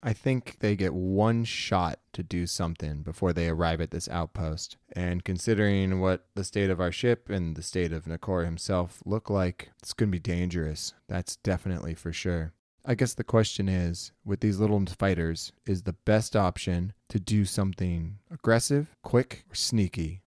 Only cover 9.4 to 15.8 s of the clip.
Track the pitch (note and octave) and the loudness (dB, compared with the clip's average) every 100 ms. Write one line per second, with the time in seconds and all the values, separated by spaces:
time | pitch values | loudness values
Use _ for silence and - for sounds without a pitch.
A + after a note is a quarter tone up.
9.4 | F#2 F2+ - _ - - A2 F2+ D#2 F2 | 0 -2 -12 _ -14 -2 0 0 -2 0
10.4 | F2+ E2+ D#2 D#2 - - _ F#2 F2 - | 0 0 -4 -4 -10 -14 _ -6 -6 -6
11.4 | - F2+ - F2+ E2 D#2+ E2+ E2 F#2 F2 | -2 -2 -2 -6 -6 -8 -6 -4 -2 -2
12.4 | D#2+ - _ _ - A#2 B2 - - A2+ | -4 -10 _ _ -4 0 0 0 2 4
13.4 | G#2+ - G2 F#2 F2 E2+ - _ - G2 | 4 2 2 2 0 -2 -10 _ -6 0
14.4 | G#2+ G2 G#2+ G#2 F#2+ F2+ G2 F2 E2 E2 | 2 2 4 4 0 0 0 2 0 -2
15.4 | - _ - F#2+ | -8 _ -4 -2